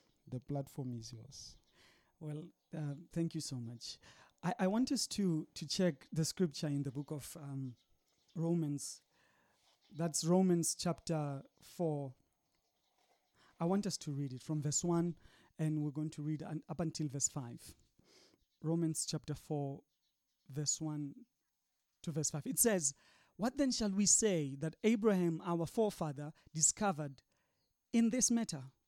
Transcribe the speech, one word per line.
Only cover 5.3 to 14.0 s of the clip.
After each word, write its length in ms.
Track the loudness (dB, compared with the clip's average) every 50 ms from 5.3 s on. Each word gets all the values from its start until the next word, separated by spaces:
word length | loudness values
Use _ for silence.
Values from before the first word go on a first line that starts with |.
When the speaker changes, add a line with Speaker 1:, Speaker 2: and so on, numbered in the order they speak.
| 2 2 -2 -4 -8
Speaker 2:
to 140 | -10 -8 -4
check 400 | 0 2 2 2 2 0 -6 -6
the 140 | -2 -2 -2
scripture 420 | 0 0 0 0 0 0 -2 -4 -2
in 160 | -2 -2 -2
the 80 | -4
book 200 | -6 -6 -8 -8
of, 260 | -8 -10 -10 -12 -14 -12
um, 320 | -12 -10 -8 -8 -8 -8 -10 -14 _ _ _ _ _ _ _ _ _ _ -6
Romans. 680 | -2 0 2 2 2 2 0 -2 -4 -6 -8 -12 -14 _ _ _ _ _ _ _ _ _ _ _ _ _ _ _ _ _ _ -6
That's 280 | -4 -2 -2 0 0 4
Romans 520 | 6 6 8 8 8 6 4 4 2 -2 -2
chapter 640 | -2 -2 -2 -2 -2 -2 -2 0 -2 -2 -4 -8 -10 -14 _ _ -20 -14 -6 -2
four. 360 | 0 0 0 -2 -4 -8 -12 _ _ _ _ _ _ _ _ _ _ _ _ _ _ _ _ _ _ _ _ _ _ _ _ _ _ _ _ -2
I 60 | 0
want 200 | 2 2 2 0
us 120 | -2 -4
to 140 | -4